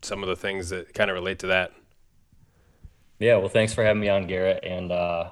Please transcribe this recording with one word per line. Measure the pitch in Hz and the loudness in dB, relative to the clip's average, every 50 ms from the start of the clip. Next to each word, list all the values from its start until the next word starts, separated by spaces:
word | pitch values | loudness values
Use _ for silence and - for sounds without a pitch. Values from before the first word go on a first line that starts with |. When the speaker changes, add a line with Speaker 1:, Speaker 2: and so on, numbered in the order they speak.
Speaker 1:
some | - - 104 98 98 | -12 -10 -8 -6 -4
of | 92 | -4
the | 90 | -4
things | - - 98 98 95 87 87 | -4 -4 -6 -6 -6 -6 -6
that | 98 90 85 - - | -8 -8 -10 -6 -2
kinda | - 107 98 92 | 0 0 0 0
relate | 90 90 95 95 - | -2 -4 -6 -6 -4
to | 95 | -2
that. | 92 92 92 90 82 - - _ _ _ _ _ _ _ _ _ _ _ _ _ _ _ _ _ _ _ _ - - _ _ _ _ _ | 0 2 2 0 -2 -6 -16 _ _ _ _ _ _ _ _ _ _ _ _ _ _ _ _ _ _ _ _ -20 -20 _ _ _ _ _
Speaker 2:
Yeah, | - 104 120 117 | 0 4 4 6
well, | 98 95 | 4 4
thanks | 98 - 113 110 107 - | 2 2 2 2 2 2
for | 120 | 2
having | 110 107 107 107 | 2 2 2 2
me | 104 101 | 2 2
on, | 98 98 92 | 2 2 0
Garrett, | 87 92 92 92 95 92 - - | -2 -2 0 2 2 0 0 -4
and, | 92 90 90 90 87 | -6 -6 -6 -4 -2
uh, | 90 87 87 87 85 85 85 87 | -2 0 0 0 -2 -2 -4 -6